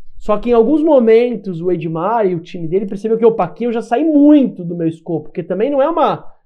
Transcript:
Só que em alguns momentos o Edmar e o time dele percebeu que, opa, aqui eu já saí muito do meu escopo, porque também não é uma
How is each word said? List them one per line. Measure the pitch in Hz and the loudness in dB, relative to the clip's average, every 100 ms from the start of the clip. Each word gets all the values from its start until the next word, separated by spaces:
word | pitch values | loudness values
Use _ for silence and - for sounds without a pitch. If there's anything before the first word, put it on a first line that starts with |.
| - - | -12 -6
Só | - 208 | -2 -2
que | 233 | 2
em | |
alguns | 233 185 311 | 2 2 2
momentos | 320 277 226 226 247 226 196 165 | 4 4 6 4 2 -4 -8 -6
o | 180 | -4
Edmar | 175 165 160 185 233 196 | -2 -4 -4 -2 0 0
e | |
o | 170 | -4
time | - 185 160 | -8 -10 -4
dele | 185 208 | -4 -4
percebeu | 202 220 220 | -6 -2 2
que, | 226 | 2
opa, | 220 | 2
aqui | 175 - 240 | -2 -4 -4
eu | |
já | 226 | -4
saí | 214 240 | -2 0
muito | 320 294 294 302 226 - | 2 4 6 6 4 -4
do | 170 175 | -8 -4
meu | 165 | -4
escopo, | 165 - 160 156 | -6 -6 -8 -8
porque | 180 | -10
também | 170 185 254 | -6 -4 -2
não | 277 | 0
é | 294 | 0
uma | 330 240 156 - - | 0 0 -2 -10 -20